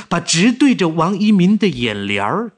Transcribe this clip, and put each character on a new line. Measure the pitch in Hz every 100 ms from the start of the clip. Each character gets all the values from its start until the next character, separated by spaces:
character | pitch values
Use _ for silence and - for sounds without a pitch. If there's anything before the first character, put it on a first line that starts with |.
| -
把 | 170
直 | 175 165 233
对 | 247 285 233
着 | 170
王 | 165 165 196
一 | 214
民 | 202 180 214
的 | 202
眼 | 123 120 104 101
帘 | 101
儿 | 104 180 233